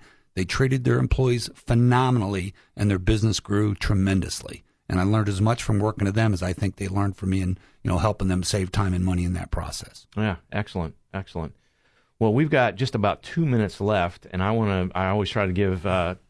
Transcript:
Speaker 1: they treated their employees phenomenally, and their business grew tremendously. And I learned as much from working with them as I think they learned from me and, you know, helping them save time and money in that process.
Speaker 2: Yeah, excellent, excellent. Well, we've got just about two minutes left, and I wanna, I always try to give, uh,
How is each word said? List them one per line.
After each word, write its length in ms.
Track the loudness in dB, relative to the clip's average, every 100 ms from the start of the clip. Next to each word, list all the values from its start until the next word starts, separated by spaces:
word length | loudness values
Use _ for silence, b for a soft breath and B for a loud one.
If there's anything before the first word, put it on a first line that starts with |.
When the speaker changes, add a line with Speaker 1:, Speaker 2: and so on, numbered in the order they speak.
| b b b -4
Speaker 1:
they 100 | -2
treated 400 | 0 0 2 2
their 120 | 2
employees 520 | 2 2 2 0 -4
phenomenally, 1000 | -8 0 4 6 4 4 2 0 -2 -6 b b -2
and 140 | 0
their 80 | 2
business 440 | 2 2 2 0
grew 340 | -2 0 0 0
tremendously. 880 | 0 2 2 2 0 -6 -12 -16 -20 _ -4
And 100 | 0
I 40 |
learned 260 | 2 2 0
as 100 | 2
much 220 | 0 0
from 180 | 0 0
working 260 | 0 0 0
with 100 | 2
them 180 | 0
as 100 | 0
I 100 | -2
think 220 | -2 -4 -4
they 120 | -4
learned 280 | -2 -2 -2
from 140 | -2
me 120 | -2
and, 180 | -2 -4 b b
you 60 | -4
know, 100 | 0
helping 280 | 0 0 0
them 160 | 0
save 280 | 0 -2 -2
time 220 | -2 0
and 100 | 0
money 200 | 0 0
in 100 | -2
that 160 | -4 -4
process. 580 | -6 -6 -10 -14 -20 -12 -6
Speaker 2:
Yeah, 180 | -4 -6 _
excellent, 440 | -8 -6 -6 -8 -10 _
excellent. 420 | -12 -10 -8 -10 -12 _ _ _ _ _ -2
Well, 140 | 2
we've 160 | 2 2
got 260 | 4 2 0
just 180 | -2
about 300 | 0 0 0
two 220 | -4 -2 2
minutes 340 | 2 0 -2
left, 480 | 0 0 0 -4 -8
and 120 | -2
I 80 | 0
wanna, 380 | 2 2 0 0
I 140 | -2 0
always 220 | 0 0
try 160 | 0 0
to 80 |
give, 320 | 2 0 0 0
uh, 300 | 0 0 -4 _